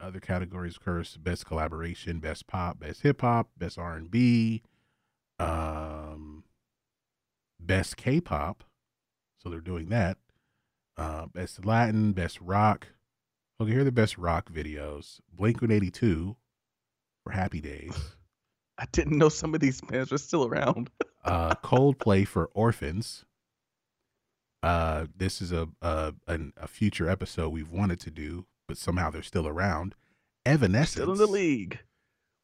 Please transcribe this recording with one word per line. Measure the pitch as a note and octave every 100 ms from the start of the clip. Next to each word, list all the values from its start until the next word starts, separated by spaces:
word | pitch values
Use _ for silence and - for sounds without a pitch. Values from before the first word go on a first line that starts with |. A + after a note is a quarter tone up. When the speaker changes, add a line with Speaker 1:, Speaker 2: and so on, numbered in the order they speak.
Speaker 1:
other | F#2+ F#2+
categories, | - F#2 F2+ F#2 F2 E2+
of |
course, | - F2 E2 -
best | D#2+ F2 -
collaboration, | D#2+ D#2 D#2 E2+ F2 - E2+
best | D#2 D#2 -
pop, | F#2 F2 -
best | D2+ -
hip | D3 C#3
hop, | A#2+ A#2 A2+ -
best | E2 -
R | F2
and | D#2+ D#2+
B, | A2+ B2 A#2+ A2+ A2+ - _ _ _ _ _ _ -
um, | E2 D#2+ D#2+ D#2 D#2 D#2 D2+ D#2 D#2 D2+ - _ _ _ _ _ _ _ _ _ _ _
best | E2+ F#2 F2+ -
K-pop. | - D3 F3 D#2 D2 - - _ _ _ _ _ _ _
So | F2+
they're | E2
doing | E2+ F2+ D#2+
that. | A#2 F2+ - _ _ _ _ _ _ _ -
Uh, | D#2 D#2 E2
best | F2 F2+ - G#2+
Latin, | A2+ A#2 G#2+ G#2+
best | F#2 E2+ -
rock. | F2 G2 G#2+ G2+ - _ _ _ _ _ _ -
Okay, | A2
here | A#2+
are |
the | C#3
best | B2 G#2+ -
rock | F2 E2+ -
videos. | D#2+ D2+ D2+ D2 D2 D#2 - _
Blink | E2+ G#2 A2+
one | A#2+
eighty-two | G#2+ F#2+ - A#2 E2 F2+ A2 _ _ _ _ _ _ _ _
for | -
Happy | F#2+ F#2 E2+
Days. | D2 C#2+ D2 - D2 - _ _
Speaker 2:
<laughs> | _ _ _ -
I | B2+
didn't | - D3 D3+
know | D#3
some | D3+ D#3
of | D#3
these | C#3+ B2+
bands | - B2 C3
were | C#3+
still | - F3 B2
around. | - C3+ A2+ A#2+
<laughs> | - - _ -
Speaker 1:
Uh, | F2 E2 G#2
Coldplay | - B2+ C#3 C3 - G2 G2+
for | - E2
Orphans. | - A2+ A2+ C#2+ F2+ B2 - - _ _ _ _ _ _ _ _ _ _ _ _ _
Uh, | E2+ E2+ D#2+ D#2 D#2+ -
this | F#2 -
is | F2+
a, | F2 D#2+ -
a, | E2+ D#2 D#2 D#2 -
an, | E2 D2+ -
a | D#2+
future | - G#2 - E2
episode | F#2+ - - D#2+
we've | D#2+ D#2
wanted | F2 G2+ F2
to | -
do, | D#2+ D2 F2 - _ -
but | -
somehow | - F2+ D#2+
they're | D#2
still | - F#2 D#2
around. | D#2 G2 E2 F#2 - _ _ _ _
Evanescence. | - D3+ G#2+ G2+ D#3
Speaker 2:
Still | - C#3+
in | G3
the | G#3
league. | G3 F3+ C3 G2+ - - _ _ _ _ _